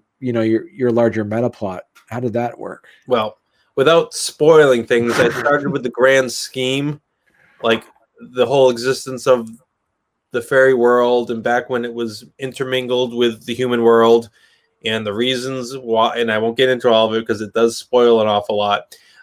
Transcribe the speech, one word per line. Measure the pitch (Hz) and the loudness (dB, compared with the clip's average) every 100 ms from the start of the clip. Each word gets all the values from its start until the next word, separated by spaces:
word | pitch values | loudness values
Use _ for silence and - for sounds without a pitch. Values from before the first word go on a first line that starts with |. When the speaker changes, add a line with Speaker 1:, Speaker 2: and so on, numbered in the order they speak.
| _ _ | _ _
Speaker 1:
you | 131 | -6
know, | 117 | -2
your, | 110 113 - | 0 0 -2
your | - 123 | -4 0
larger | 117 117 110 | 2 2 0
meta | 104 107 120 | -4 -4 -4
plot? | - 101 92 - _ _ | -4 -10 -10 -14 _ _
How | 123 | -8
did | 123 | -6
that | 110 120 - | -4 -6 -8
work? | 92 90 _ _ - | -14 -16 _ _ -4
Speaker 2:
Well, | 120 107 - _ _ _ - | -2 -2 -8 _ _ _ 0
without | 135 165 156 | 2 2 2
spoiling | - - - 151 156 147 123 113 | -6 -10 0 4 6 6 4 2
things, | 120 120 110 | 0 0 2
I | 120 | 0
started | - 123 143 143 | 0 -2 -2 -2
Speaker 1:
<laughs> | |
Speaker 2:
with | 139 | -6
the | 123 | -6
grand | 117 127 135 131 | 2 4 4 0
scheme, | - - 135 127 135 143 147 _ _ _ _ _ _ | -6 -10 -6 -4 -4 -4 -8 _ _ _ _ _ _
like, | 117 117 - _ _ _ | -2 -2 -4 _ _ _
the | 123 123 117 | -8 -2 0
whole | 139 131 | 4 2
existence | 120 127 131 - 127 135 | 2 -2 -4 -6 -6 0
of | 127 113 117 _ _ _ _ _ _ _ | 0 0 -16 _ _ _ _ _ _ _
the | 123 | -8
fairy | 117 135 131 | -2 2 4
world | 131 120 123 120 123 117 | 4 4 2 2 0 -2
and | 117 | -6
back | 113 120 123 | -4 -4 -4
when | 127 120 | -6 -6
it | |
was | 117 117 107 - - | -8 -8 -10 -18 -14
intermingled | 135 127 131 127 123 123 127 | -12 -8 -6 -4 -2 -2 -2
with | 120 120 110 - | -2 -2 -2 -8
the | 117 | -6
human | 127 120 | -2 2
world | 117 113 113 117 113 _ _ _ _ _ 113 | 4 6 6 4 2 _ _ _ _ _ -6
and | 110 107 | -4 -4
the | |
reasons | 101 123 127 131 131 120 135 | -4 -2 -4 -6 -8 -10 -12
why, | 123 113 117 117 | -4 0 0 0
and | 117 | -2
I | 107 | -2
won't | 113 117 | -2 0
get | 131 | 0
into | 127 120 | 2 2
all | 113 113 | 4 2
of | |
it | 110 110 | 0 -4
'cause | 104 | -6
it | 107 | -4
does | 113 117 113 | 0 0 -2
spoil | - 123 120 113 | -2 2 4 4
an | 107 | 2
awful | 104 104 104 | 0 -2 -2
lot. | 101 101 - - _ _ | 0 -2 -4 -20 _ _